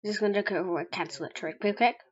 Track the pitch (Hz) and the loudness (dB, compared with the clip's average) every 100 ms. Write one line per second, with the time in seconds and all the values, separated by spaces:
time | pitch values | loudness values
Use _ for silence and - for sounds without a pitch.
0 | 208 208 208 202 202 185 180 170 170 - | -2 0 2 2 2 0 0 -2 -4 -6
1 | 160 - 160 - 160 156 208 202 240 233 | -6 -6 -10 -6 -8 0 0 4 2 2
2 | - | -14